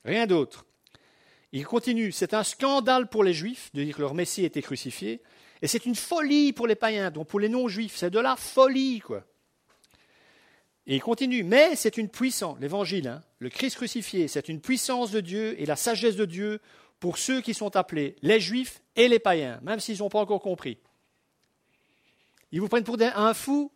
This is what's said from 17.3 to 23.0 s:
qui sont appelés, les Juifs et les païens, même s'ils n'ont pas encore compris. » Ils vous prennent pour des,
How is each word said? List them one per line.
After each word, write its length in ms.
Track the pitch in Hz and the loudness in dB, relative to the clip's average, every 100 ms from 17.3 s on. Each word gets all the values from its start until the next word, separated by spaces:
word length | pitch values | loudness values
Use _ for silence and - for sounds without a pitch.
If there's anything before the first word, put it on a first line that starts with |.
| 262 | -2
qui 140 | 240 208 | -2 -4
sont 200 | 208 190 | -2 0
appelés, 400 | 180 156 143 - | 0 -2 -4 -2
les 180 | 147 220 | 4 4
Juifs 420 | 175 247 254 - _ - | 4 -4 -4 -10 _ 4
et 120 | 240 | 6
les 100 | 233 | 6
païens, 420 | 208 170 131 117 | 4 2 0 -6
même 160 | 151 214 | -6 -6
s'ils 200 | - 196 | -4 -4
n'ont 100 | 202 | -2
pas 100 | 214 | 0
encore 220 | 202 196 | 0 0
compris. » 360 | 202 175 135 110 _ _ _ _ _ _ _ _ _ _ _ _ _ _ _ _ - | -2 -6 -6 -10 _ _ _ _ _ _ _ _ _ _ _ _ _ _ _ _ -8
Ils 100 | 165 | -4
vous 80 | 202 | 0
prennent 140 | 233 | 0
pour 140 | 226 | 0
des, 80 | 233 | 0